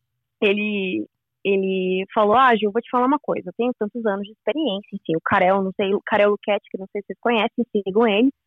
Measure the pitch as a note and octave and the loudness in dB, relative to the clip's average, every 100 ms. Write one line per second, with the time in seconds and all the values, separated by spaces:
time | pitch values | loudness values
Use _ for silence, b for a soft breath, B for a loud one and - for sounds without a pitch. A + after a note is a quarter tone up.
0 | _ _ _ - G#3+ G#3 G#3+ G3+ F#3 C#3+ | _ _ _ -2 0 0 -2 -2 -4 -4
1 | - _ _ _ G3 G3 F#3+ F#3+ F#3 F#3 | -8 _ _ _ -2 0 0 -2 -2 -2
2 | F#3+ - G#3 A#3 C4 A3 G#3 G#3+ - B3 | -2 0 2 4 4 4 0 -2 -2 0
3 | B3+ D4 - - F3 - B3 - G#3 A#3+ | 0 0 -2 -6 -6 -4 -4 -4 -6 -4
4 | A3 G3 G3+ A3 - C#4 D4 F#3+ - G3 | -4 -4 -6 -8 -6 -2 -2 -4 -8 -10
5 | - D#3+ - G3+ F#3 G3 F#3+ F#3 G3 G3+ | -4 -4 0 2 4 2 0 -2 -2 -2
6 | - G#3+ G#3 G#3 - G3+ - F#3+ F#3+ G#3 | 0 2 2 0 -2 -4 -6 -14 -10 -10
7 | - F#3+ A#3+ A#3 G#3+ - A3+ G#3 G3 G3 | -10 -6 -2 0 0 -2 -4 -4 0 2
8 | A#3 G3+ C4+ - | 2 4 2 0